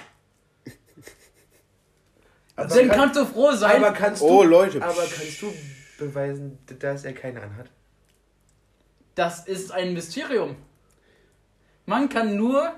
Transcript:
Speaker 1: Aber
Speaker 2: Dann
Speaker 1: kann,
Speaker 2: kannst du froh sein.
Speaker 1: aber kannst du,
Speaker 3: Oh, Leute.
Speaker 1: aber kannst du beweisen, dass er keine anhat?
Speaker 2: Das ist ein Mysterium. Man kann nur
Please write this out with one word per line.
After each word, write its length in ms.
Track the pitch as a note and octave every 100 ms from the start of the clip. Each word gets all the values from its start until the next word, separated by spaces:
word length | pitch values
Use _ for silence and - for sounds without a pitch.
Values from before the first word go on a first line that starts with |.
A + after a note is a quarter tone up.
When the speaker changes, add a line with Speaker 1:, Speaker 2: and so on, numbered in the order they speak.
| - _ _ _ _ _ - - _ _ - - _ _ _ _ _ _ _ _ _ _ _ _ _ -
Speaker 1:
Aber 120 | D3
Speaker 2:
Dann 200 | A3 B3+
Speaker 1:
kann, 100 | G#3+
Speaker 2:
kannst 180 | C#4 C#4+
du 60 | B3+
froh 260 | G#3+ C#4+
sein. 300 | A#3+ G#3 G#3
Speaker 1:
aber 100 | G#3
kannst 280 | G3 G3+ G#3
du, 40 | D3+
Speaker 3:
Oh, 160 | F#3
Leute. 380 | F3+ E3+ F#3+ D3
Speaker 1:
aber 200 | F3 E3+
kannst 400 | E3+ D3 D#3 D3+
du 100 | G#3 D#3+ C#3+ C3+ - -
beweisen, 600 | D3 C#3 C#3 C#3 C#3+ C3+ _ B2+
dass 240 | C#3 C#3
er 100 | C#3
keine 280 | B2+ C3 A#2
anhat? 260 | G#2 G#2 B2 _ _ _ _ _ _ _ _ _ _ _ _ _ _ -
Speaker 2:
Das 320 | E3+ E3+ -
ist 240 | F#3+ -
ein 220 | F#3 F#3
Mysterium. 640 | F3 D#3+ C4 D4 A#3+ D3+ C#3 - _ _ _ _ _ _ _ _ _ _ _ -
Man 220 | A3+ C#4+
kann 280 | A#3 A3 G3+
nur 340 | A3+ C4+ E4